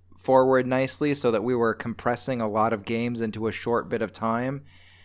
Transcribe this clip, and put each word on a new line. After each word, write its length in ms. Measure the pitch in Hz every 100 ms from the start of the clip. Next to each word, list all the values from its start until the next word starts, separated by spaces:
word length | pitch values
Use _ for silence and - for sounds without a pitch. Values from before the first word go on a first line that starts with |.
| - -
forward 480 | - 131 131 131 127
nicely 480 | 127 131 - 147 139
so 160 | 123
that 120 | 110
we 120 | 117 123
were 180 | 117
compressing 680 | 107 120 107 120 117 - 123
a 80 | 110
lot 240 | 107 110
of 140 | 110 101
games 340 | 113 120 117
into 280 | 113 107 110
a 40 |
short 380 | - - 117 -
bit 140 | 113
of 100 | 110
time, 480 | - 113 113 127 143 - - - -